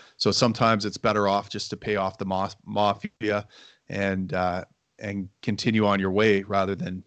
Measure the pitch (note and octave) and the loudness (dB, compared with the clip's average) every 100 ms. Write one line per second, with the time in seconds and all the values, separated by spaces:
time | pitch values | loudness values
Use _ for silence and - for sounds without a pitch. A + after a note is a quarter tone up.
0 | - _ G#2+ F#2+ B2 A2 A#2 A2 G#2 - | -20 _ 0 2 2 4 2 2 0 -2
1 | A2+ G#2 G2+ G2+ G2+ G#2+ - G2+ - G#2 | 0 2 2 2 -2 -10 -8 -8 -4 -2
2 | F#2+ F#2 G2 F#2+ G2 - - G#2 G#2 G2+ | -2 -4 -4 -2 -4 -6 -8 0 2 0
3 | G#3 - G#2 G#2 G2+ - - _ _ G2+ | -6 -6 -2 -2 -4 -16 -20 _ _ -4
4 | G2 F#2+ F#2 F#2 F2+ F2+ - _ _ _ | -2 -2 -2 -2 -2 -2 -8 _ _ _
5 | G#2+ G2+ F#2+ _ - G2+ B2 A2 G#2 G2 | -8 -8 -8 _ -4 -2 0 2 4 2
6 | F#2+ F#2+ A2 G2 G2 G2 F#2+ F#2+ F2+ F#2 | 2 4 4 4 2 0 0 -2 -4 -8